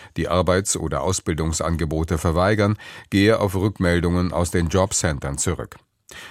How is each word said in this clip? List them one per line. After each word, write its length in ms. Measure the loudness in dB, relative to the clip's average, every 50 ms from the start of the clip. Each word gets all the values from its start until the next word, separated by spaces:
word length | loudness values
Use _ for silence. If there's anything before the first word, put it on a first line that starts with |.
| -20 -12 -8
die 100 | -6 -4
Arbeits- 520 | 0 0 0 2 2 2 0 0 -2 -4 -4
oder 240 | -4 -4 -4 -2 -2
Ausbildungsangebote 1120 | -2 -2 -2 -2 -4 -2 -2 -2 -2 -2 -2 -2 -2 -2 -2 -2 -2 -2 -2 -2 -2 -2
verweigern, 600 | 0 0 0 2 2 2 2 2 2 2 2 0 -2 -4 -12 -18 -20 -8 -2
gehe 280 | 2 4 4 4 4 4
auf 160 | 2 0 0
Rückmeldungen 800 | 0 0 -2 0 0 2 2 2 2 2 2 2 2 0 0 0
aus 180 | 0 0 0
den 180 | 0 0 0 2
Jobcentern 680 | 2 2 2 2 0 0 0 0 -2 -2 -4 -6 -6
zurück. 400 | -4 -2 -2 -4 -4 -6 -12 -14 -20 _ _ _ _ _ -20 -20 -20 -20 -20